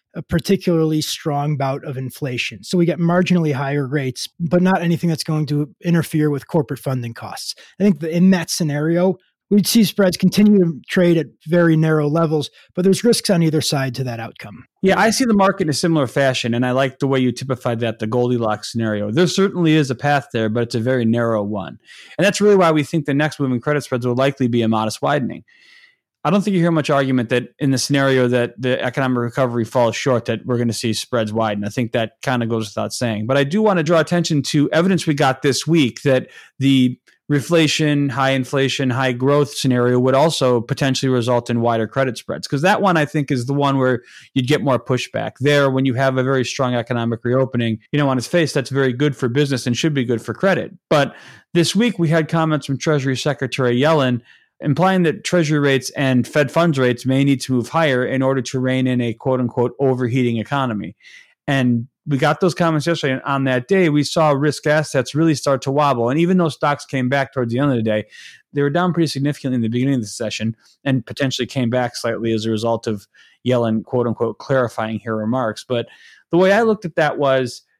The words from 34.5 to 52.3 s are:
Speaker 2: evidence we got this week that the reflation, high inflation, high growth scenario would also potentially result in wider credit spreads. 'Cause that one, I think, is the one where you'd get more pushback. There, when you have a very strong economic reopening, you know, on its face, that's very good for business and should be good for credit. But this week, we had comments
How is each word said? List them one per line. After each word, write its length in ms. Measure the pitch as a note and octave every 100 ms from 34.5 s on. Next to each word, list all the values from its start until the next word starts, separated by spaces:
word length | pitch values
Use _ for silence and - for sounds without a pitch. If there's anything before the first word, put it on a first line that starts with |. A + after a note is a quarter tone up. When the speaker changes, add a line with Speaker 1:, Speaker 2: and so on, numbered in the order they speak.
| D3+ D3+
Speaker 2:
evidence 340 | E3 F#3 F3 -
we 60 |
got 300 | C#3+ C#3+ B2+
this 240 | C#3+ B2+ D3+
week 340 | E3 B2+ -
that 260 | C#3+ B2+ - - - -
the 400 | C3+ C3+ B2+ B2+ _ _ -
reflation, 800 | C#3+ - E3+ D#3 - D#3 C#3+ C#3+
high 200 | B2+ C3+
inflation, 600 | C3+ B2 C#3+ C3+ - C3
high 220 | B2 C3
growth 420 | A#2+ C3 C#3+ D3
scenario 440 | - C#3 B2 B2 B2
would 160 | C3
also 460 | C3 D#3+ - C3 B2
potentially 480 | A2 C3+ C#3 B2+ C3+
result 380 | B2+ A#2 A#2+ A#2+
in 140 | A#2
wider 240 | A#2 A2+ A2
credit 320 | C3+ C3+ A2+
spreads. 280 | - - -
'Cause 140 | C#3+
that 220 | F3 G#3
one, 160 | G3 E3
I 80 | D3
think, 240 | D#3 C#3
is 160 | C3 A#2+
the 80 |
one 240 | C#3+ C#3 C3+
where 240 | B2+ A#2+ - - -
you'd 120 | C3+ B2
get 140 | D3
more 180 | C#3 B2
pushback. 540 | - B2+ - A2+ A2 -
There, 300 | C#3 D3 C#3
when 160 | C3 C3+
you 80 |
have 240 | A#2+ C3+ C3
a 40 |
very 220 | B2+ C3
strong 300 | B2 - B2+
economic 500 | B2 A#2 A#2+ A#2 A2+
reopening, 540 | A#2+ C3 C3 A#2+ A#2 G#2+ _
you 60 | D3
know, 120 | C#3
on 80 | B2+
its 80 | A#2
face, 260 | F3 D#3
that's 160 | D3 B2+
very 240 | C3+ C3+
good 240 | B2 D3 C3+
for 140 | B2
business 360 | C3 C#3+ B2+ B2+
and 80 |
should 200 | A#2 E3
be 100 | C#3
good 160 | A#2+ A2+
for 140 | -
credit. 380 | - G3 D#3+ F2 - -
But 240 | D3 C#3 - - - _
this 200 | F3 E3
week, 240 | G3 A#3+ -
we 100 | E3
had 200 | E3
comments 380 | D3+